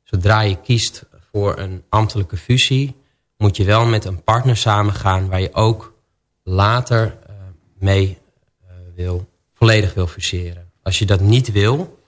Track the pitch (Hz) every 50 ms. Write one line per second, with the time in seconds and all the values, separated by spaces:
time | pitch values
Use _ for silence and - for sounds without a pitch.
0 | _ - - 92 87 104 110 110 110 104 95 - - - 127 113 - - - -
1 | - _ _ - _ _ - 104 101 101 - - 95 92 95 92 - - - 107
2 | 110 104 - 107 95 - - 92 - - 123 127 - - 131 131 139 139 131 _
3 | _ _ _ _ _ _ _ - 104 101 90 - 98 92 104 113 117 117 113 107
4 | - 95 92 82 - - 107 120 123 127 120 - - 113 104 101 104 104 101 -
5 | - 98 95 92 92 92 92 92 95 - - - 110 113 113 - - - _ _
6 | _ _ _ _ _ _ _ _ - 92 92 95 101 104 117 123 123 - 120 113
7 | 113 104 - - - - 101 101 95 95 90 - _ _ _ - 95 101 98 98
8 | 95 95 92 - _ _ _ _ _ _ _ _ _ 92 90 90 90 90 87 90
9 | 90 90 90 90 92 - _ _ _ _ _ - 117 113 110 110 101 98 - 101
10 | 90 82 - - - - - 90 90 87 87 87 87 - _ _ - 95 92 -
11 | - 95 101 90 95 101 113 127 127 - 101 101 101 107 127 151 185 - - _
12 | _